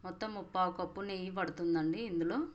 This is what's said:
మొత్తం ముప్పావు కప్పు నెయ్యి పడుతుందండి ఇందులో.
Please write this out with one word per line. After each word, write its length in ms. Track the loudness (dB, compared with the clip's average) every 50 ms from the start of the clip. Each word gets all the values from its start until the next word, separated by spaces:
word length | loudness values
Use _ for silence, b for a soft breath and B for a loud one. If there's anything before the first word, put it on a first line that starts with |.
| -6
మొత్తం 260 | -8 -6 -4 -4 -4 -4 -6
ముప్పావు 340 | -8 -2 4 4 4 4 4 0 -4
కప్పు 180 | -4 -4 -6 -6 -4 -4
నెయ్యి 200 | -4 -4 -4 -2 -2
పడుతుందండి 640 | -2 -2 -2 -2 2 2 4 4 4 2 2 0 -2 -2
ఇందులో. 300 | 0 0 2 2 2 0 -2 -2 -6